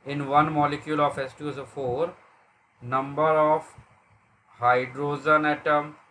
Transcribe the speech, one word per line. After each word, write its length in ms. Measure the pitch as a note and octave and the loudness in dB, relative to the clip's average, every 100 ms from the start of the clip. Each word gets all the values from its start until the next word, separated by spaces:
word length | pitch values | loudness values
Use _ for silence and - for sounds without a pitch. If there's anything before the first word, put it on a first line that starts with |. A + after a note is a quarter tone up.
| - | -8
in 160 | C#3+ C3+ | -8 2
one 200 | D3 D#3 | 2 4
molecule 500 | D3+ C#3+ D3 D3+ D3+ C#3+ | 2 0 -2 -4 0 0
of 120 | C#3+ | -2
H 160 | C3 - | -10 -8
two 100 | D3 | -10
S 80 | C3+ | -10
O 80 | B2 | -12
four, 320 | C#3+ C3 B2+ E3+ F3 _ _ _ _ _ _ | -8 -6 -4 -4 -6 _ _ _ _ _ _
number 500 | A#2+ C3 C#3 C#3 D#3 D#3 | -4 -4 -4 0 2 4
of 280 | D3+ D#3 - - - _ _ _ _ _ _ - | 4 2 -2 -20 -20 _ _ _ _ _ _ -2
hydrogen 880 | A#2+ B2+ B2+ C3 C#3+ C#3+ D3 D3+ D3+ | 2 2 0 -6 -6 -2 2 2 2
atom 420 | D3 D#3 D3 D3+ - _ | 0 0 0 0 -14 _